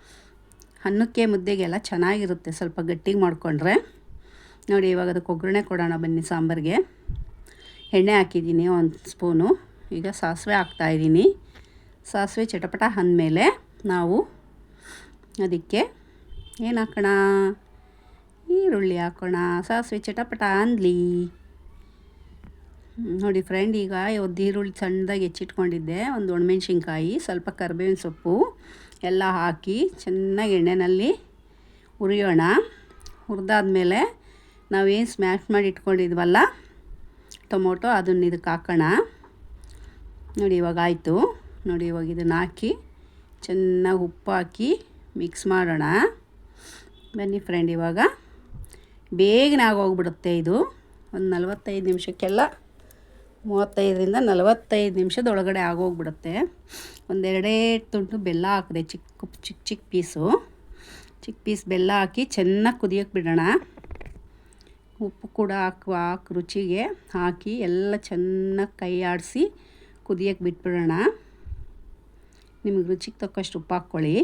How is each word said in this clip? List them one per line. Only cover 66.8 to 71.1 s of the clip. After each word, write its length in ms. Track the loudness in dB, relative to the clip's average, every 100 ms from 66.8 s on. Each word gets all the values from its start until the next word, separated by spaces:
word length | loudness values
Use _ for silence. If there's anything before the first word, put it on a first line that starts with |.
| -2 -8 -8 -2
ಹಾಕಿ 400 | -2 -2 -6 -4 -2
ಎಲ್ಲ 260 | 0 0 -2 -4
ಚೆನ್ನಾಗಿ 640 | -4 -2 -2 -2 -2 -4 -6
ಕೈ 120 | -4 -2 -2
ಆಡಿಸಿ 300 | -4 -4 -2 -2 -4 -20 -20 -20 -14 -6
ಕುದಿಯಕ್ಕೆ 360 | -2 -2 -2 -4
ಬಿಟ್ಬಿಡೋಣ. 480 | -4 -4 0 0 2 0